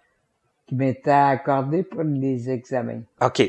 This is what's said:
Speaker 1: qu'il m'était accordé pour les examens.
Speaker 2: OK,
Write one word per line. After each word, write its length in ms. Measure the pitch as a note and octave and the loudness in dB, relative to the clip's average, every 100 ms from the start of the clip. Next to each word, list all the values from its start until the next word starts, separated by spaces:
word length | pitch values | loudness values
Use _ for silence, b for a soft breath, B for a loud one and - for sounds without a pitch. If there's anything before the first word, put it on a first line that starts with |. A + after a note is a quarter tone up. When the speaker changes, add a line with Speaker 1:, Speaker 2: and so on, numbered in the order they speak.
| _ _ _ _ _ _ - | _ _ _ _ _ _ -6
Speaker 1:
qu'il 120 | B2+ | -2
m'était 320 | C3 C3 D3 | -2 0 2
accordé 720 | C#3+ C#3 C3 - C#3 C3+ E3 | 4 4 2 0 0 0 -2
pour 200 | F#3 A3+ | -4 -4
les 480 | D#3 C#3 C3+ B2+ A#2+ | -2 -2 -2 -2 -4
examens. 520 | B2+ - C3 A#2 A#2 A2+ - | -6 -4 -6 -4 -8 -14 -2
Speaker 2:
OK, 220 | B2+ - | 0 2